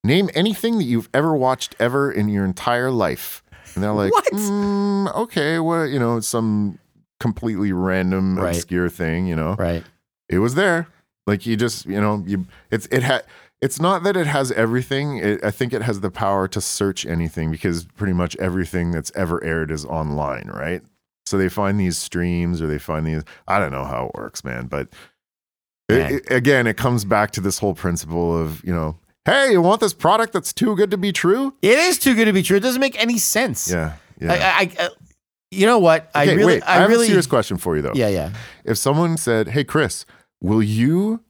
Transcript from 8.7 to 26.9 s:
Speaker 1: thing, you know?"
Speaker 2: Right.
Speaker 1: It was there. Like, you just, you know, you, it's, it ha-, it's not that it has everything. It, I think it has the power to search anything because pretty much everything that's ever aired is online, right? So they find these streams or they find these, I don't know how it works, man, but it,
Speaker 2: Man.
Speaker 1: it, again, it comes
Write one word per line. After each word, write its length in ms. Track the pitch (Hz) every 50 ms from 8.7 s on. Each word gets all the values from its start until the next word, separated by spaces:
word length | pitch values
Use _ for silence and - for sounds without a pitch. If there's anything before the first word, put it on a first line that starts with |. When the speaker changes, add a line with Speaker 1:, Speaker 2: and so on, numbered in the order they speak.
| 90 87 90 87
Speaker 1:
thing, 380 | - - 87 80 80 87 92
you 80 | 92 85
know?" 200 | 80 78 80 95
Speaker 2:
Right. 260 | 101 98 85 85 82 - - _ _ _ _ _ _ _ _
Speaker 1:
It 100 | - 92
was 160 | 104 120 127
there. 320 | 160 196 196 170 165 170 - _ _ _ _ _ _ _
Like, 180 | - 208 196 -
you 100 | 117 113
just, 300 | 104 120 117 110 - -
you 160 | - 98 104
know, 220 | 104 107 107 104 90
you, 220 | 92 101 95 90 - - - _ _
it's, 160 | - 110 -
it 160 | - - 131 123
ha-, 180 | 131 135 117 - _ - - - _ _ _
it's 180 | - 135 - 139
not 240 | 160 180 196 175 170
that 140 | 202 196
it 80 | 180 165
has 240 | 147 147 143 139 123 123
everything. 640 | - 113 113 117 127 123 - 139 135 143 147 139
It, 260 | 110 82 104 104 - -
I 80 | 104
think 200 | 101 - 131 120
it 120 | 127 110 110
has 160 | 120 107 98
the 80 | 95 98
power 380 | 90 - - 98 98 98 95 95
to 100 | - 107
search 460 | 92 - - - 101 98 92 - -
anything 460 | - 85 82 85 80 - 85 80 80
because 340 | 80 76 - 98 85 85 82
pretty 280 | - _ - 104 98 90
much 220 | 87 90 85 -
everything 540 | - 90 92 87 95 90 80 - 90 85 85
that's 200 | 87 80 73 - -
ever 260 | - 95 82 85 - -
aired 260 | 80 80 82 80 76
is 140 | 80 76 73
online, 640 | 58 69 80 78 73 73 76 73 69 67 58 50 50 50
right? 280 | 50 - 80 90 90 - _ _ _ _ _ _ _ _
So 100 | - -
they 100 | 98 95
find 320 | 92 - - 101 98 98 104
these 180 | 95 90 82
streams 640 | - - - - 87 87 87 87 87 85 87 87 80
or 60 | 80
they 120 | 76 76 73
find 260 | - - 80 78 78
these, 180 | 80 78 78 78 - - - _
I 120 | - 104 104
don't 120 | 95 73
know 140 | 67 67 67
how 220 | 69 67 62 64
it 80 | - -
works, 280 | - 55 53 - - -
man, 220 | 65 60 62 64
but 220 | 64 69 71 67 - - - - _ _ _ _ _ _ _ _ _ _ _ _ _ _ _ _ -
it, 40 | 107
Speaker 2:
Man. 160 | 131 - 73 135
Speaker 1:
it, 160 | 135 - -
again, 340 | 127 127 120 135 139 131 120
it 80 | 113 104
comes 300 | - - 131